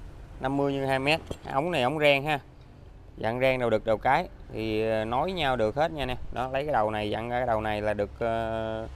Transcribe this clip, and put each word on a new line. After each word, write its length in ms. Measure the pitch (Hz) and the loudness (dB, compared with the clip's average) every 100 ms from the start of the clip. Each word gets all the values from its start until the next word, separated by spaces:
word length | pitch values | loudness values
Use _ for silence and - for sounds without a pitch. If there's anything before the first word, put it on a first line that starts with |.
| - - - - | -16 -16 -16 -6
Năm 180 | 131 139 | -2 2
mươi 160 | 139 | 2
nhân 140 | 139 135 | 0 0
hai 120 | 135 | 2
mét. 200 | 139 160 - - - | 2 0 -2 -12 -4
Ống 180 | 135 170 | -2 0
này 120 | 160 | 2
ống 160 | 123 156 | 2 4
ren 240 | 147 139 | 4 4
ha. 160 | 147 143 - - - - - - - - | 2 -2 -4 -20 -20 -20 -20 -20 -18 -6
Dặn 220 | 113 123 | -2 2
ren 200 | 131 127 | 2 4
đầu 100 | 117 | 4
đực 160 | 110 113 | 2 2
đầu 120 | 107 | 2
cái 300 | 131 147 185 - - | 4 2 0 -10 -12
thì, 360 | 113 110 107 110 | -6 -2 0 0
ờ, 160 | 110 110 | 0 0
nối 260 | 123 175 | -2 -2
nhau 240 | 185 139 123 | 0 0 2
được 200 | 107 131 | 2 2
hết 160 | 165 | -2
nha 120 | 156 | -2
anh 80 | 131 | -4
em. 60 | 123 - | -4 -6
Đó, 160 | 113 127 | -4 -4
lấy 160 | 135 | -2
cái 100 | 151 | 0
đầu 180 | 123 107 | 2 2
này 180 | 107 107 | 0 -2
dặn 200 | 107 117 | -2 -2
ra 80 | 123 | -2
cái 80 | 123 | 2
đầu 140 | 110 | 0
này 200 | 107 107 | 0 0
là 120 | 107 | 0
được, 160 | 104 101 - | 0 -2 -2
ờ, 680 | 117 113 113 113 110 110 113 | -2 -2 -2 -4 -4 -6 -8